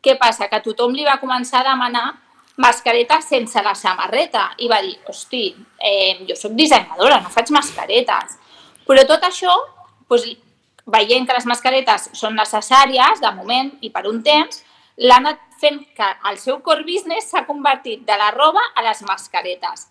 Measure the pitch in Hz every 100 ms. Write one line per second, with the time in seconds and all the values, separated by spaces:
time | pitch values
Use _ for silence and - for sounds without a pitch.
0 | 269 254 240 220 202 214 220 214 247 269
1 | 294 269 269 254 247 254 262 262 247 240
2 | 247 - _ _ _ - 247 240 240 233
3 | 240 311 - 269 226 220 202 - 196 185
4 | 185 233 330 226 185 - 233 214 190 -
5 | - - - 254 196 - - _ 214 202
6 | 190 185 185 - 208 226 302 247 190 170
7 | 226 254 - - 240 294 269 - - 220
8 | 240 196 - - _ - - _ - 269
9 | 262 320 359 359 359 370 554 _ - _
10 | _ 240 233 - _ _ _ _ - 220
11 | 208 254 254 247 240 233 254 262 254 208
12 | - - 214 220 208 214 - 262 269 247
13 | 277 - 233 196 185 247 269 - 220 220
14 | 202 226 254 302 330 - _ _ _ -
15 | 247 247 285 302 _ - 294 285 - -
16 | 202 190 196 202 254 269 339 311 311 370
17 | 320 330 - 349 247 294 277 269 262 220
18 | - 202 208 226 302 381 466 - 226 214
19 | 196 196 - 180 180 180 170 170 -